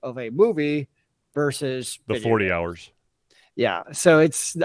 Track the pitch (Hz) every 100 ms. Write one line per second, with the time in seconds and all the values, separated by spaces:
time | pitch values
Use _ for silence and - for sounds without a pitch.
0 | 135 123 117 131 226 165 147 147 139 _
1 | _ _ _ 143 147 135 139 131 120 -
2 | - 110 113 113 95 85 85 85 - _
3 | _ _ _ _ _ - 117 85 - 147
4 | 180 156 160 - - 170